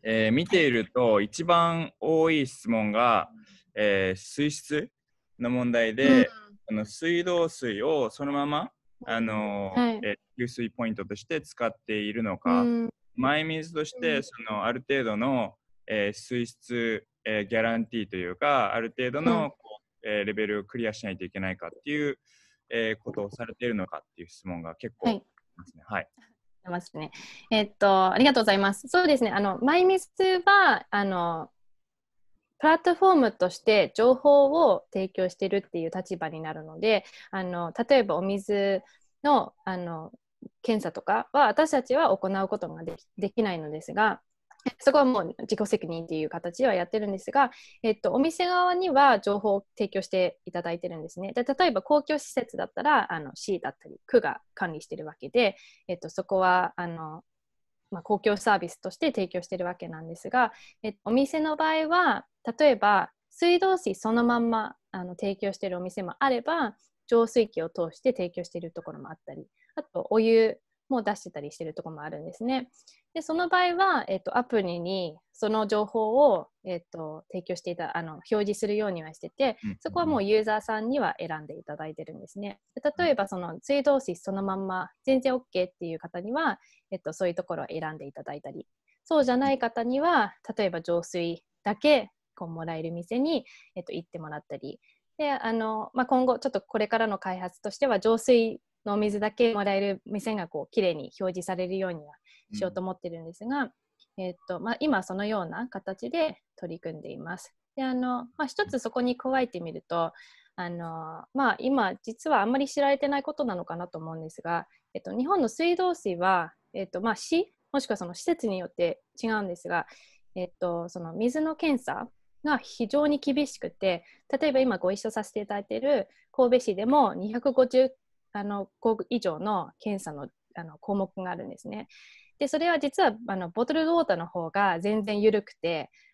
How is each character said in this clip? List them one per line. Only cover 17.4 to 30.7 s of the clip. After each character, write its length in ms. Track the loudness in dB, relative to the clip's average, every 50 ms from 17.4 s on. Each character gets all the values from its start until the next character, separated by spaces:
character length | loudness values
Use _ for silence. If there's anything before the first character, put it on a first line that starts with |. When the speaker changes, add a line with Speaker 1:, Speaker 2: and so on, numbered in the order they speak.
Speaker 1:
ー、 40 | -2
ギ 120 | 0 0
ャ 60 | 2
ラ 140 | 2 2 0
ン 100 | -2 -4
テ 120 | -4 -4 -6
ィ 40 | -6
ー 20 | -4
と 80 | -6
い 140 | -6 -6 -6
う 60 | -4
か、 380 | -2 0 2 4 4 2 2 0
あ 60 | -2
る 120 | -4 -4 -6
程 140 | -4 -4 -4
度 120 | -4 0
の、 220 | 0 2 2 2 0
Speaker 2:
う 20 |
ん。 40 | -4
Speaker 1:
こ 60 | -8 _ _ -20 -20 -20 _ _ _ _ -6
う、 40 | -4
え 140 | -2 -2
ー、 20 | -2
レ 80 | -2
ベ 160 | -2 -2 -2 -2
ル 120 | -2 -4
を 40 | -6
ク 140 | _ -8 -4
リ 100 | -4 -4
ア 40 |
し 120 | -4 -6 -8
な 80 | -8
い 40 | -8
と 80 | -8 -10
い 60 | -10
け 100 | _ -6
な 100 | -4 -4
い 60 | -6
か 120 | -6 -10 -14
っ 20 | -14 -14 _
て 60 | -6
い 200 | -4 -2 -2 -4
う、 80 | -4 _ _ _ _ _ _ _ _ _ _ _
え 260 | -4 -2 -2 -2 -4 -6
ー、 40 |
こ 100 | _ -10
と 120 | -6 -6 -8
を 60 | -8
さ 160 | -8 -12 -12
れ 80 | -12 -10
て 100 | _ -4
い 40 | -2
る 60 | -2
の 120 | -2 -4
か 120 | -6 -8 -14
っ 20 | _ _ _
て 60 | -20
い 20 | -18
う 40 | -18
質 180 | -18 -16 _
問 160 | -10 -10 -8
が 120 | -10 -12 -14
結 200 | _ -14 -14 _ _
構 80 | -2 -2
Speaker 2:
は 40 |
い。 40 | -2
Speaker 1:
あ 40 | -2
り 40 | _ _ _ _ _ _ _
ま 80 | -20 -20
す 120 | -20 _
ね。 60 | -20 -16
は 140 | -8 -6 -6
い。 80 | -6 _ _ _ _ _ _ _ _ _ _ _ _
Speaker 2:
あ 40 | -8
り 20 |
ま 100 | -8 -8
す 160 | -8 -10 -12
ね。 140 | -12 -12 -12 -12 -18 -18 -18 -20 -20 -4 _
え 120 | 2 2
っ 100 | 2 0 0 _
と、 340 | 6 6 8 6 6 4
あ 60 | 4 6
り 60 | 6
が 80 | 6
と 80 | 6 6
う 20 |
ご 40 | 4
ざ 60 | 4
い 60 | 4 4
ま 160 | 4 2 0
す。 140 | -2 -6 2
そ 160 | 2 4 6
う 20 |
で 100 | 6 4
す 80 | 4 4
ね。 60 | 0
あ 100 | 0 0
の、 180 | 0 0 -2 0
マ 180 | 2 2 4 6
イ 60 | 6
水 580 | 6 4 4 0 _ _ 0 2 2 2 4 4
は、 420 | 6 6 8 8 6